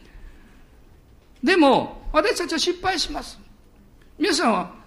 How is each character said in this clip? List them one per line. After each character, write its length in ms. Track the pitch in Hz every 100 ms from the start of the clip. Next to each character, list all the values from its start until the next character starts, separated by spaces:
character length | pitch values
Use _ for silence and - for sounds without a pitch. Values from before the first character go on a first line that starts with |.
| - - - - - - - - - - - - _ -
で 140 | 247 381
も、 440 | 277 196 113 - -
私 240 | 302 403 415
た 100 | 349
ち 60 |
は 60 | 320
失 220 | 359 349
敗 160 | 381 370
し 140 | -
ま 100 | 285
す。 160 | 240 - - - - - - - - -
皆 160 | 370
さ 140 | 320 294
ん 60 |
は 200 | 190 175 -